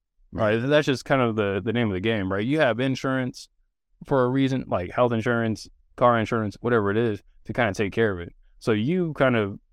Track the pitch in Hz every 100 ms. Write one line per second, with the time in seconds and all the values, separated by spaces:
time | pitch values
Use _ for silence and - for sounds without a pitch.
0 | _ _ _ 101 110 113 127 147 147 127
1 | - 139 120 110 101 98 104 117 117 92
2 | 110 113 92 98 113 156 139 110 135 131
3 | 139 131 127 - - _ _ _ _ -
4 | - 139 123 135 135 131 - 113 90 -
5 | 123 117 110 117 113 107 - - _ -
6 | 123 117 107 120 107 - 117 120 101 104
7 | 120 104 _ - - 110 117 92 101 101
8 | 113 92 87 - _ _ - 107 117 185
9 | 170 147 135 120 101 101 _